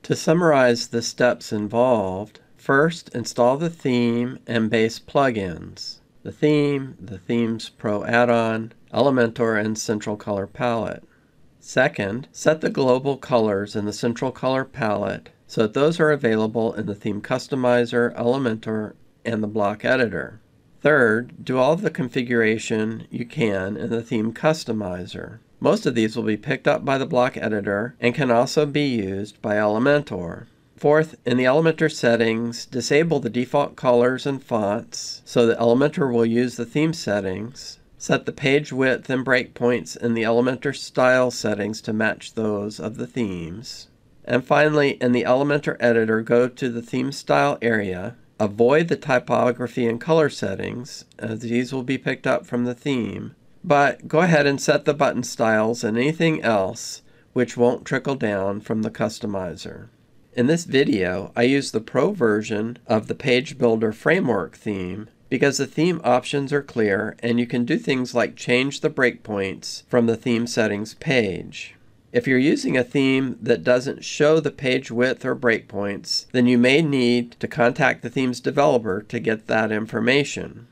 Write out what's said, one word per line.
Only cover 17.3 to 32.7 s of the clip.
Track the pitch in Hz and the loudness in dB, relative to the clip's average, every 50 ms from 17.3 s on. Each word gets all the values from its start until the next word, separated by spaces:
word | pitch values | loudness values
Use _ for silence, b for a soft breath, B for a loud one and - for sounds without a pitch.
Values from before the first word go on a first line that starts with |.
| 131 127 - - 143 131 127 123 123 120 120 120 123 120 120 117 - | -4 -4 -4 -6 -4 0 2 2 4 2 2 2 0 0 0 0 -2
Elementor, | - 120 120 127 139 135 120 110 110 - 113 110 107 107 101 - _ - _ _ _ _ | -2 0 0 0 0 0 -2 -2 -4 -6 -6 -6 -4 -6 -8 -12 _ -20 _ _ _ _
and | 113 113 107 | -6 -4 -4
the | 107 | -4
Block | 104 107 110 101 101 107 107 - | -4 -2 0 0 0 -2 -2 -2
Editor. | 120 127 131 123 107 92 80 65 - - - _ _ _ _ _ _ _ - | 0 2 2 0 0 -2 -6 -8 -8 -12 -20 _ _ _ _ _ _ _ 0
Third, | - 143 151 143 123 110 107 117 123 135 - - - | 2 4 6 6 6 4 2 0 -2 -6 -14 -14 -8
do | - 131 | -4 0
all | 131 127 139 160 | 2 4 2 2
the | 170 214 - | 0 0 -4
configuration | 165 - 147 120 - 139 120 120 123 117 113 110 110 110 - - 113 110 107 110 113 113 - - | -4 -4 -6 -4 -2 -4 -2 0 2 2 4 2 2 0 -2 -2 -2 -2 -2 -2 -6 -8 -12 -10
you | - - 120 | -8 -8 -8
can | 117 - 151 120 107 101 95 92 98 104 | -8 -2 0 0 0 0 -2 -4 -4 -6
in | - - 113 | -6 -4 -4
the | 113 117 117 | -4 -4 -4
Theme | - - 110 107 117 113 | -2 -2 -2 -2 -2 -4
Customizer. | - - 156 160 165 - - 113 107 104 92 90 90 90 - - 92 - 107 110 - _ _ _ _ | 0 0 0 0 0 -4 -6 -6 -4 -4 -6 -8 -8 -10 -10 -12 -12 -12 -14 -16 -20 _ _ _ _
Most | 120 131 180 220 - | 2 2 2 2 0
of | 151 123 | -2 0
these | 117 110 107 110 | 0 0 0 0
will | 117 110 | -4 -2
be | 110 107 | -2 -4
picked | 104 - 143 135 131 _ | -4 -2 -6 -6 -2 _
up | 147 135 - - | 0 0 0 0
by | 135 139 135 | -2 -2 -2
the | 131 | -2
Block | - - 123 123 131 - | -2 0 0 0 0 -2
Editor | - - 107 107 104 101 104 101 101 113 127 - _ | -4 -4 -4 -4 -2 -2 -2 -2 -2 -4 -6 -8 _
and | - 120 120 | 0 0 0
can | 156 139 127 | 2 0 4
also | 117 117 127 135 - 160 151 | 4 4 2 2 2 0 0
be | 143 139 147 147 | 0 0 -2 0
used | 139 123 113 98 95 98 95 104 104 - _ | 0 0 -2 -2 -2 -4 -6 -8 -10 -12 _
by | - 127 107 | -4 -2 0
Elementor. | 104 107 104 104 110 123 139 147 147 143 - - 92 87 85 90 - - - _ _ _ _ _ | 2 2 2 2 2 2 4 4 2 0 -2 -8 -8 -8 -8 -10 -12 -16 -20 _ _ _ _ _
Fourth, | - - 147 147 156 160 160 - _ _ | -2 2 4 4 4 2 0 -6 _ _
in | 123 123 | 0 0
the | 127 127 | 2 4
Elementor | 127 131 156 160 165 160 - 160 151 | 4 4 4 4 2 2 2 0 0
settings, | 156 - - 120 117 113 113 113 110 113 117 120 117 - - | 0 2 2 2 4 4 2 2 0 -2 -4 -6 -8 -10 -14
disable | - | -8